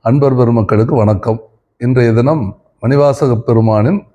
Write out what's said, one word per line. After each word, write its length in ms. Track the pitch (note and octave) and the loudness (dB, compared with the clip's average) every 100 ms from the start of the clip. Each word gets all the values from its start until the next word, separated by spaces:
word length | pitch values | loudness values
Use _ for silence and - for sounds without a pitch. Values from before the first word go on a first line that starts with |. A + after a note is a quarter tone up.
அன்பர் 360 | A2+ C#3 C#3 B2+ | 0 0 2 2
பெருமக்களுக்கு 580 | B2 A#2 G#2 G#2+ A2+ | 0 0 0 0 0
வணக்கம். 460 | D3 G#2+ G#2 A#2 A2+ - _ _ _ | 0 0 0 -4 -8 -8 _ _ _
இன்றைய 340 | A#2+ B2+ A#2+ | -2 0 2
தினம் 460 | A2+ B2+ D#3 G2 - _ _ | 2 0 -2 -6 -10 _ _
மணிவாசகப் 600 | A#2 C#3+ C#3+ C3+ C#3 A2+ B2 | -2 0 0 0 -2 -2 0
பெருமானின் 600 | A2+ A2+ G#2+ A2 G3 - | 0 2 2 0 -2 -6